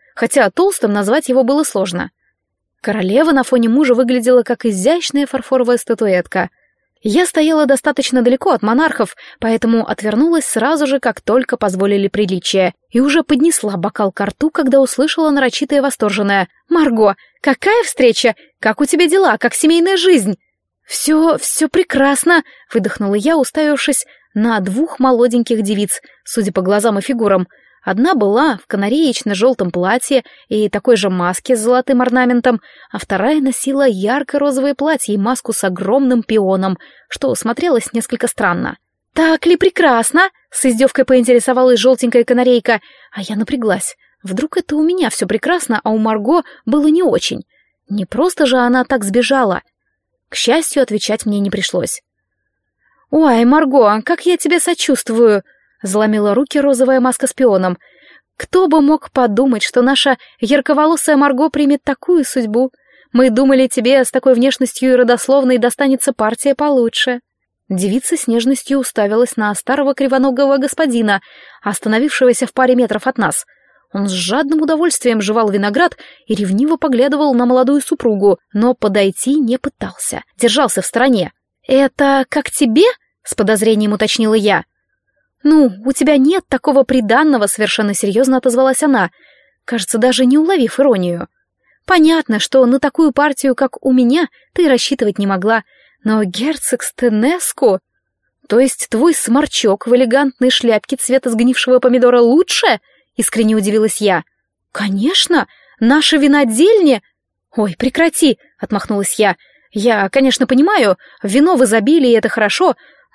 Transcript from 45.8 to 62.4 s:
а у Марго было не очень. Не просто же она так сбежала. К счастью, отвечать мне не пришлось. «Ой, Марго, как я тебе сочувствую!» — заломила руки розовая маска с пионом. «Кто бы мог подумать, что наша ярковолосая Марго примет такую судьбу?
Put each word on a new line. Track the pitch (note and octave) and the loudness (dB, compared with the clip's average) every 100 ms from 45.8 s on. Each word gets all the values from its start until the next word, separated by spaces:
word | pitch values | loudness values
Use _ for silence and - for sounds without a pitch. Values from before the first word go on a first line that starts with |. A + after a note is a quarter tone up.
а | G#3 | -2
у | A3 | -2
Марго | A3 G#3+ G#3 E4+ - - - | 0 -2 0 0 -2 -10 -4
было | D4 D4+ | 0 2
не | D#4+ | 2
очень. | F4 F3 - - - _ _ _ - | 2 0 -4 -10 -14 _ _ _ -10
Не | G3+ | -8
просто | F3+ - F4 - | -6 -2 -2 0
же | C#4+ B3+ | 0 2
она | A#3+ B3+ | 0 0
так | B3+ C4+ | 0 -2
сбежала. | G3+ G#3+ A#3+ C4+ A3+ F3+ - _ _ _ _ _ _ | -2 -2 0 0 0 -2 -8 _ _ _ _ _ _
К | |
счастью, | - - D4 D#4+ - | -8 -2 0 0 -2
отвечать | B3+ G#3+ - G#3+ | -2 -2 -4 -4
мне | G#3+ G3+ | -4 -2
не | G3+ | -2
пришлось. | G3+ F#3 - - - _ _ _ _ _ _ _ _ _ _ - | -4 -4 -4 -6 -8 _ _ _ _ _ _ _ _ _ _ -4
«Ой, | D4 D#4 A#3 A#3+ | 2 4 4 4
Марго, | D4 D4+ C4+ G#3+ G#3 | 4 4 4 4 2
как | G#3+ E4+ F4+ | -2 -4 0
я | F4+ | 0
тебе | D#4+ F4 | 0 0
сочувствую!» — | - E4+ - C4 - A3+ A#3 G#3 - _ _ _ | 0 -4 -2 -2 -2 2 2 2 -4 _ _ _
заломила | G3+ G3+ G#3+ G#3+ G#3 | -4 -2 0 0 0
руки | G#3 C#4+ D4 | 0 0 0
розовая | C#4 B3+ B3+ C4 | 2 2 2 2
маска | B3+ B3 C4+ | 0 -2 -4
с | |
пионом. | - B3+ G3 F#3 F3+ _ _ _ - _ - | 0 2 2 0 -6 _ _ _ -20 _ -18
«Кто | - F#4 F#4 | -2 0 2
бы | D#4 | 4
мог | C#4 D#4 - | 4 2 -2
подумать, | - B3 G#3 C4+ A3+ | -2 0 2 0 0
что | - - | -2 0
наша | B3 C4+ C#4 B3+ - - | 0 2 0 -2 -6 -8
ярковолосая | G#3+ C#4 C4 D4 D#4 E4 - D4 | -2 0 0 0 2 0 2 2
Марго | C#4+ C4 D#4 | 2 2 -2
примет | C#4 C#4+ C#4+ | 0 0 0
такую | - C4+ - F4 | -2 -8 0 0
судьбу? | C4 C4 | 0 -4